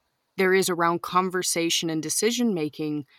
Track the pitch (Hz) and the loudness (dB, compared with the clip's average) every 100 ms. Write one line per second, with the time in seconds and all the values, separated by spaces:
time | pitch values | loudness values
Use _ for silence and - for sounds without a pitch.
0 | _ _ _ - 185 190 185 170 170 170 | _ _ _ 0 2 4 2 0 0 0
1 | - 180 190 180 - 175 170 - 165 160 | 0 0 0 0 -2 -2 0 0 -2 -2
2 | 151 - 214 240 240 180 151 - 151 151 | -2 0 0 0 0 0 -2 -4 -4 -4
3 | 143 | -8